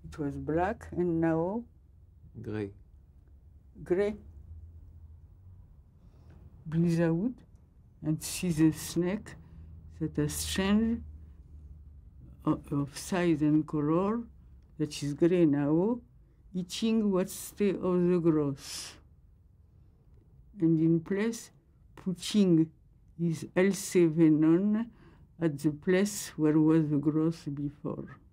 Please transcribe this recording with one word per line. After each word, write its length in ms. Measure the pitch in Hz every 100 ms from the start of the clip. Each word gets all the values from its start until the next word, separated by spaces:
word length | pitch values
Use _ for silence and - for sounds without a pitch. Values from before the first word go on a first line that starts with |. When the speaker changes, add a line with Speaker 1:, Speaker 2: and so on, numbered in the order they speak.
| -
Speaker 1:
It 80 | -
was 140 | 143 139
black, 520 | 135 160 185 226 -
and 300 | 165 175 165
now? 420 | 165 160 170 220 233 - - - - - - 113
Speaker 2:
Gray. 300 | 110 107 101 - - - - - - - - - - -
Speaker 1:
Gray. 320 | 151 180 208 208 - - - - - - - - - - - - - - - - - - - - - - - - 160
Breathe 360 | 160 170 165
out 320 | 170 165 233 247 - - - - - -
and 180 | 151 156
see 280 | - - 180
the 200 | 156 160
snake 640 | 156 - 165 175 208 - - - - - - - -
that 160 | 156 -
has 280 | 147 - -
changed 560 | - 196 208 226 233 - - - - - - - - - - - - - - 151
o-, 160 | 151 -
of 260 | 143 139 -
size 440 | - 185 175 151
and 260 | 151 151 156
color, 540 | 151 147 165 196 233 233 - - - - -
that 240 | 151 -
is 100 | 143
gray 320 | 143 170 180 160
now, 540 | 143 143 160 202 240 - - - _ -
eating 580 | 185 180 - 226 226 208
what 180 | 185 202
stay 420 | - - - 202
of 360 | 190 185 180 175
the 100 | 180
grass. 720 | 165 156 143 135 - - - - - - - - _ _ - - - _ _ - _ - - 208
And 200 | 165 160
in 200 | 165 165
place, 520 | 165 196 226 226 - _ _ _ - -
putting 720 | - 180 - 208 190 160 160 _ _ _ - -
his 260 | 170 160 - 175
L 160 | 196
C 340 | 196 - 185 165
venom 880 | 156 160 151 156 170 208 214 233 - - - - -
at 160 | 165 139
the 120 | 156
place 580 | 147 - 185 202 - - -
where 220 | 151 156
was 300 | 156 160 151
the 80 | 147
grass 480 | 151 151 160 165 -
before. 720 | 143 143 - - - - - -